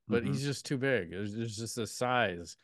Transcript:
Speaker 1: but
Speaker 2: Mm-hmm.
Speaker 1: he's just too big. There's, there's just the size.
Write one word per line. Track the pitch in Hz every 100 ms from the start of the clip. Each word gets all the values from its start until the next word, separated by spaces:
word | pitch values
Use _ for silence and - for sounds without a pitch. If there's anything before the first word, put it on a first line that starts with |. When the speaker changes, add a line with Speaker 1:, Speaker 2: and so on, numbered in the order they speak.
| -
Speaker 1:
but | 117
Speaker 2:
Mm-hmm. | 131
Speaker 1:
he's | 139
just | 143 131 -
too | 139
big. | 135 123 85
There's, | 87 104
there's | 107 117 104
just | 113 -
the | 104
size. | - 123 123 107 87 85 -